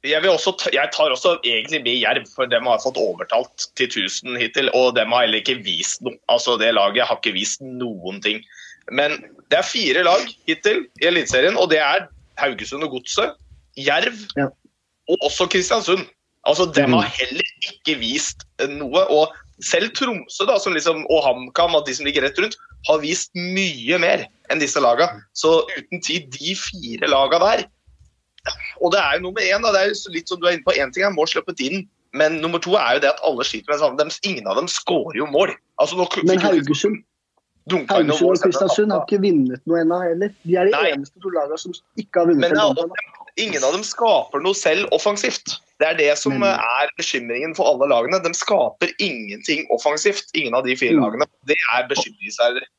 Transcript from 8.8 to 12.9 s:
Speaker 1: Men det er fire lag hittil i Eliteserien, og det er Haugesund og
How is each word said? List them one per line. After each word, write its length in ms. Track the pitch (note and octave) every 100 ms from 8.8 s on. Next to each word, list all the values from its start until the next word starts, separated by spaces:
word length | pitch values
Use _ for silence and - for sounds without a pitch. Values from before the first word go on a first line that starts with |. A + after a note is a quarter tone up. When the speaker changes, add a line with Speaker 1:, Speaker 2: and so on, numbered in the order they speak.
| -
Speaker 1:
Men 220 | B2+ D3 D3+ - - _
det 80 | D#3
er 80 | G3
fire 380 | A#3+ F3 C#3+ E3+
lag 220 | G3 B3 - -
hittil 380 | D#3+ G#3 A3+ - -
i 60 | E3+
Eliteserien, 480 | F3 B2+ B2+ D#3+ A3
og 140 | F3
det 60 | D#3
er 240 | C#3+ F#3 F#3 - _ -
Haugesund 480 | C#3+ A2+ G#2+ C3+
og 80 | D#3